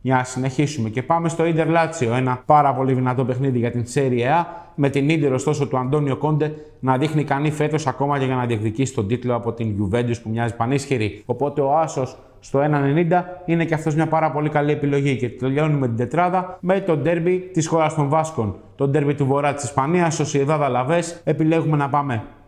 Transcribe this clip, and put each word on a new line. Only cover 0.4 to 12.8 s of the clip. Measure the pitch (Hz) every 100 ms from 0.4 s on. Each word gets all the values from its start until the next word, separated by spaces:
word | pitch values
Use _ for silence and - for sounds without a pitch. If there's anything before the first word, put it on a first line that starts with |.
| 131 131 147 - 110
Και | 113
πάμε | 123 165 165
στο | 156
Inter | 165 160 156
Lazio, | 165 160 160 117 120
ένα | 127 127 -
πάρα | 151 143
πολύ | 127 135
δυνατό | 127 127 123
παιχνίδι | 123 123 139 123
για | 117
την | 120 117
Serie | - 135 123 120 160
A, | - - -
με | - 139
την | 139 139
Inter | 160 147
ωστόσο | 127 139 147 135
του | 127
Αντώνιο | 127 151 147 127
Κόντε | 151 151 151 151 - -
να | 131 131
δείχνει | 151 151
ικανή | 143 139 151
φέτος | 151 151 151 -
ακόμα | 123 143 143
και |
για | 131
να | 127 123
διεκδικήσει | 117 110 107 131
τον | - 101
τίτλο | 120 123
από | 120 113
την | 113 113 101
Juventus | 101 117 123 117
που | 110
μοιάζει | 110 117 -
πανίσχυρη. | 117 139 143 131 107 - -
Οπότε | 120 143 147
ο | 139 151
Άσος | 156 151 127 - - -
στο | - 139
ένα | 151
ενενήντα | 147